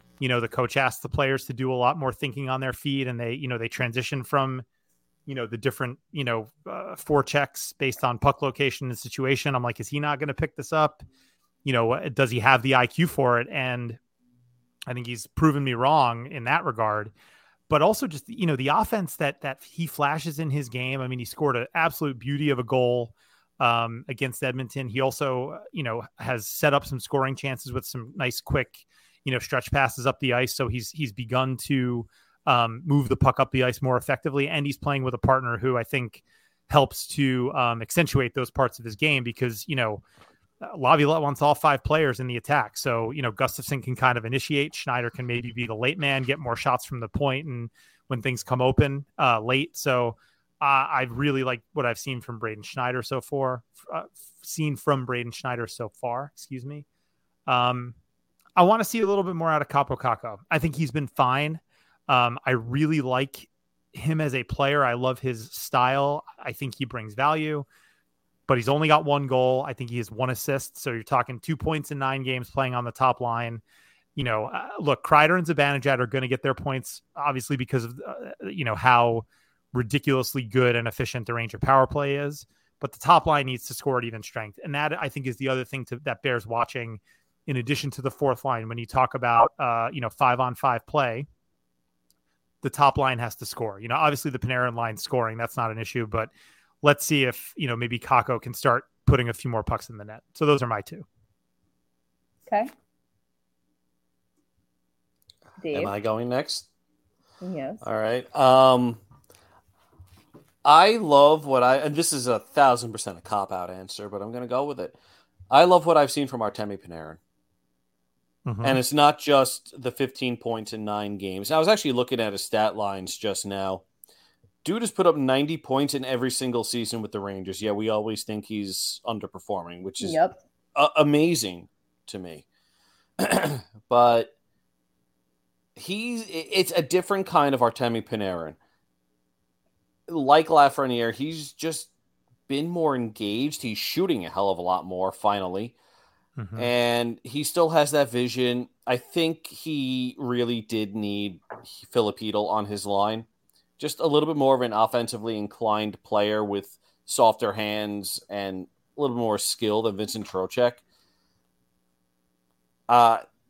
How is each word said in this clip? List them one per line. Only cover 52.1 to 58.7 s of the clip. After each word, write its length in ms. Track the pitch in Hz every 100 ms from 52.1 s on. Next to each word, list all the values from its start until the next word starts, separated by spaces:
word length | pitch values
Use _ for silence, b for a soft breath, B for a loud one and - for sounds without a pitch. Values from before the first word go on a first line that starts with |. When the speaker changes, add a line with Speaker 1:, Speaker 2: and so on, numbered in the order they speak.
| 123
Speaker 1:
from 180 | - 113
Braden 240 | 110 107
Schneider 380 | - 135 123 127
so 180 | - 131
far, 420 | - 139 131 123 _ _ -
uh, 120 | 160 - - - _
seen 320 | - 165 151
from 320 | 131 151 139 123
Braden 240 | 123 117
Schneider 340 | - 131 120 113
so 200 | - 110
far, 420 | - 123 123 147
excuse 300 | - - 127 135
me. 180 | 147 - _ _ _ _ _ -
Um, 480 | 123 123 123 123 - _ _ _ _ _ 185
I 60 |
wanna 200 | 180